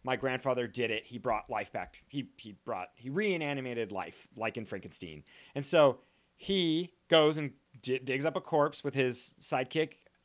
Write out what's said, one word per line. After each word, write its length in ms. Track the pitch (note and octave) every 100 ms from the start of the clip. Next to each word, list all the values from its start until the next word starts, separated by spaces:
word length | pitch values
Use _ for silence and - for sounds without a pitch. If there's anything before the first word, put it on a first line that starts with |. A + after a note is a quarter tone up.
My 100 | C3 C3
grandfather 500 | C3 B2+ C3+ B2+ A#2+
did 240 | A#2+ A2+
it. 140 | A2 -
He 120 | A#2
brought 320 | B2 G#2+ -
life 220 | G#2+ G2+
back. 300 | G#2 F2+ - -
He, 200 | C#3+ A#2 -
he 160 | A2 G2
brought, 240 | - G2+ F2+
he 160 | - B2
reanimated 800 | D#3 G#3 F3 D3 C#3 B2+ A#2 G#2+
life, 360 | G2 E2 - - -
like 200 | A2 A#2
in 80 | G#2+
Frankenstein." 580 | G2 F2 - F2 D2+ - - -
And 100 | C#3+ C#3
so 340 | E3+ C#3+ A#2+ - _ _ _
he 560 | - G3 E3+ D#3 F3 _ _
goes 280 | E3 D#3 D#3
and 140 | C#3+ - _ -
di-, 160 | B2+ B2+
digs 260 | C3 C3
up 120 | D#3 F3
a 40 |
corpse 440 | - D#3 D3 -
with 100 | C#3+
his 400 | C3+ C3 A#2+ - -
sidekick, 540 | - C3+ C3 D#3+ D#3+ - _ _